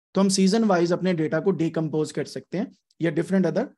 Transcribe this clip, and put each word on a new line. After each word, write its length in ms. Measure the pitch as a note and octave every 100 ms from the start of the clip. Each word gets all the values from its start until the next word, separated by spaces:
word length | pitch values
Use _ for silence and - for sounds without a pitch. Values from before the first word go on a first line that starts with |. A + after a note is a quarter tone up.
| _
तो 60 | F#3+
हम 80 | G3
सीजन 340 | F#3+ F#3+ A3+
वाइज 280 | A3 F3 E3+
अपने 220 | F3 F#3
डेटा 260 | E3+ D3+ D#3+
को 100 | G3
डिकम्पोज 600 | D#3 E3 E3 D#3+ D#3 D3+
कर 120 | - C#3
सकते 320 | C3 - F3
हैं 120 | - - _ _
या 100 | E3+
डिफरेंट 360 | D#3 E3+ F#3+ E3+
other, 200 | E3+ C#4+